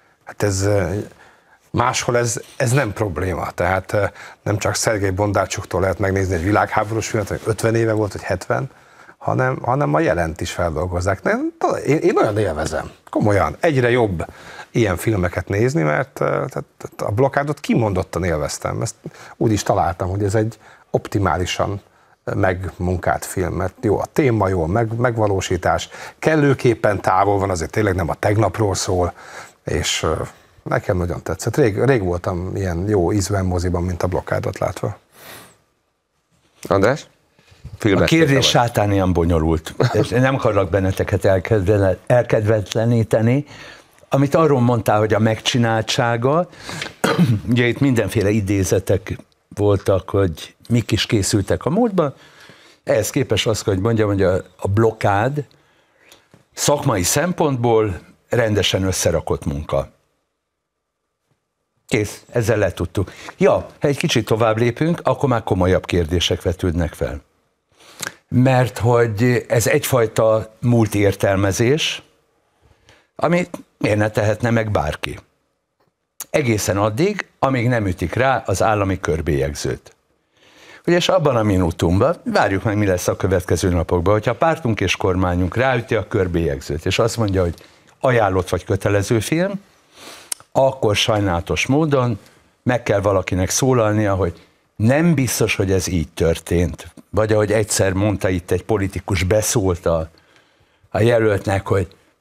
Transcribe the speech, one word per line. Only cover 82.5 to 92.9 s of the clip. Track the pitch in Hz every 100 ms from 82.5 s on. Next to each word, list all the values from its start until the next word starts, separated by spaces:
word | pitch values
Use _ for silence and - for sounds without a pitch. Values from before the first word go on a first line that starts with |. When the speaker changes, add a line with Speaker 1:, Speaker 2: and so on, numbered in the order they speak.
| 98
Speaker 3:
meg, | 110 104
mi | 101
lesz | 90 -
a | 98
következő | 95 95 - 90 98
napokban, | 87 80 90 87
hogyha | 104 123
a |
pártunk | 117 165 160 120 104
és | 92 -
kormányunk | 98 90 92 87 90 110
ráüti | 135 127 -
a | 110 92
körbélyegzőt, | 107 90 85 80 69 - 76 -
és | -
azt | 117 -
mondja, | 107 95
hogy | 87 85 - _ _ _
ajánlott | 135 120 101 92 90
vagy | 90
kötelező | - 98 107 101 95 117
film, | - 160 190 196 - _ _ - - - - - _
akkor | - 135 135 110 101
sajnálatos | - 107 98 85 - 80 -
módon | 139 160 139 123 107 - _ _ _
meg | - 123
kell | -